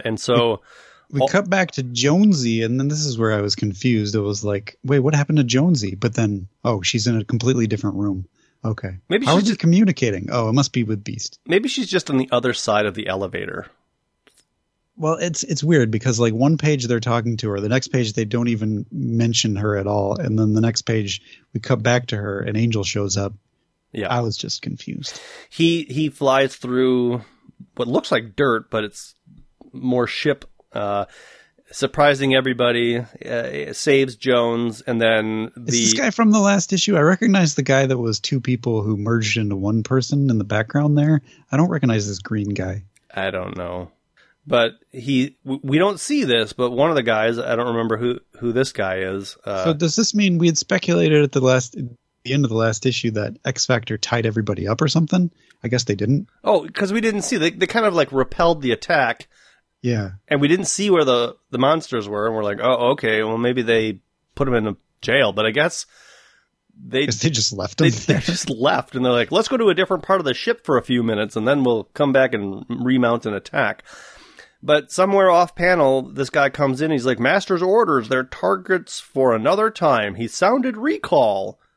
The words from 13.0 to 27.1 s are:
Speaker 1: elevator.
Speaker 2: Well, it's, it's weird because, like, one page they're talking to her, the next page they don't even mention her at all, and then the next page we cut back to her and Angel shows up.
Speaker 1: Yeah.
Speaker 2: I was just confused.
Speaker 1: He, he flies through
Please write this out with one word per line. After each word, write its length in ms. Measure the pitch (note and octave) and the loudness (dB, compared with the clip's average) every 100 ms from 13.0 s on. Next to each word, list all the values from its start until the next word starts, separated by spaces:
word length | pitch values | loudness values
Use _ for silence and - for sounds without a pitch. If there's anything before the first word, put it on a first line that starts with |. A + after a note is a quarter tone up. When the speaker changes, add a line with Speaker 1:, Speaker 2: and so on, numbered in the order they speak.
| F#2+ | -4
Speaker 1:
elevator. 580 | F#2+ G2 G2 G2 - - _ _ _ _ _ _ _ _ _ _ _ _ - | -4 -4 -6 -8 -10 -14 _ _ _ _ _ _ _ _ _ _ _ _ -6
Speaker 2:
Well, 180 | D#3 | -2
it's, 280 | E3 F3 D3+ | -2 -4 -4
it's 220 | - D#3 | -4 -2
weird 260 | D3 D#3+ A2+ | 2 4 2
because, 300 | G#2+ C3 A2+ | 0 -2 0
like, 120 | A#2 | 0
one 240 | A2 C#3 D#3+ | 2 2 2
page 280 | D3 C#3+ A#2+ | 2 0 0
they're 140 | A#2+ | -2
talking 380 | A#2 A#2 A#2 A2 | 0 -2 -2 -4
to 120 | A2 | -4
her, 100 | G2+ | -2
the 80 | G#2+ | 0
next 200 | B2+ - | -2 0
page 240 | C3 A2 | -2 -2
they 120 | G#2 G#2+ | -2 -2
don't 200 | A#2+ A#2+ | -2 0
even 380 | A2 G#2+ G#2 - | -2 -2 -4 -6
mention 640 | D3 B2 A#2 A#2 A2+ A2 G2+ | -6 -4 0 0 0 -2 -2
her 200 | G#2 G2+ | -2 -2
at 100 | G2 | 0
all, 280 | G#2 G2 - | -2 -2 -2
and 180 | - G#2+ | -2 0
then 140 | G#2+ | 2
the 80 | G#2+ | 2
next 220 | A#2 A2 | 2 0
page 400 | - A2 G2 F#2 _ - _ | -2 -2 -2 -8 _ -20 _
we 80 | A2+ | -8
cut 220 | - A#2+ | -2 0
back 240 | A#2+ B2 A#2+ | 2 0 0
to 80 | G#2+ | -6
her 240 | G2+ G2 | -4 -4
and 160 | - G#2+ | -4 -2
Angel 280 | A#2 A2 | 0 -2
shows 320 | F#2+ G#2 G2+ G2 | -4 -4 -2 -2
up. 160 | G2 G2+ _ _ _ _ _ | -4 -8 _ _ _ _ _
Speaker 1:
Yeah. 180 | A2 G2 | -8 -2
Speaker 2:
I 120 | B2 | -2
was 160 | A#2 - | -2 -6
just 260 | - - | -10 -10
confused. 580 | - - - - - - - - - | -10 -12 -12 -12 -12 -16 -20 -20 -12
Speaker 1:
He, 320 | - E3 E3+ | 0 0 0
he 240 | D#3 C3 D3+ | -4 -4 -4
flies 460 | - C3+ C3 C3+ - | -2 0 2 0 -4
through 640 | B2 B2+ B2+ B2+ A#2+ | -4 0 2 2 0